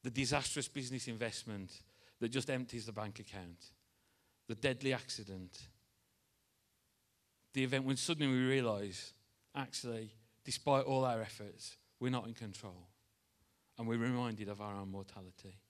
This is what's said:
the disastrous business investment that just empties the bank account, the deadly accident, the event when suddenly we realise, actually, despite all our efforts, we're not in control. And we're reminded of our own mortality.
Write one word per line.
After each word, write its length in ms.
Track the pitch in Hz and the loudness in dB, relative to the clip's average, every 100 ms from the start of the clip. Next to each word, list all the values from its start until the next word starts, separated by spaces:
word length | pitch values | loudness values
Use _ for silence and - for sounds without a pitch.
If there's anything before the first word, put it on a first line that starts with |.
the 80 | 135 | -2
disastrous 580 | 117 127 143 131 147 131 | 0 2 2 2 -2 -2
business 400 | 143 123 127 123 | -4 -4 -4 -4
investment 720 | 113 113 - - 101 92 - - _ - _ | -2 -2 -4 -6 -6 -8 -12 -20 _ -20 _
that 80 | 117 | 0
just 220 | 131 131 | 0 0
empties 360 | 131 123 120 107 | -2 -2 -6 -6
the 60 | |
bank 260 | 104 107 95 | -6 -6 -6
account, 540 | 104 98 87 85 - _ _ _ _ _ _ _ - | -10 -10 -10 -14 -20 _ _ _ _ _ _ _ -8
the 60 | |
deadly 380 | 110 135 127 139 | 0 0 2 2
accident, 760 | 123 - - 98 95 90 - - _ _ _ _ _ _ _ _ _ _ _ _ _ _ _ _ _ _ | 0 -2 -8 -6 -8 -10 -14 -18 _ _ _ _ _ _ _ _ _ _ _ _ _ _ _ _ _ _
the 100 | 135 | 0
event 200 | 131 135 | 4 4
when 120 | 131 135 | 4 2
suddenly 360 | - 160 143 | 2 4 4
we 140 | 127 127 | 6 6
realise, 680 | 135 120 104 101 92 - - _ _ _ | 6 4 2 -2 -6 -12 -16 _ _ _
actually, 580 | 143 131 - 120 113 107 - _ _ | -6 -4 -6 -4 -4 -6 -12 _ _
despite 400 | - - - 135 | -6 0 6 6
all 200 | 139 131 | 8 4
our 160 | 127 117 | 6 2
efforts, 560 | 107 - 104 - - - _ _ | 0 -6 -12 -12 -14 -16 _ _
we're 120 | 123 | 0
not 160 | 127 110 | 0 -2
in 80 | |
control. 520 | 113 110 95 104 90 87 _ _ _ _ _ _ _ _ - | -8 -10 -10 -12 -14 -20 _ _ _ _ _ _ _ _ -6
And 100 | 113 | 0
we're 100 | 117 | 2
reminded 500 | 120 123 120 107 101 | 4 4 2 -2 -6
of 120 | 101 | -4
our 140 | 104 101 | -4 -4
own 140 | 98 | -4
mortality. 680 | 98 95 104 92 - 95 101 | -6 -8 -12 -16 -16 -18 -18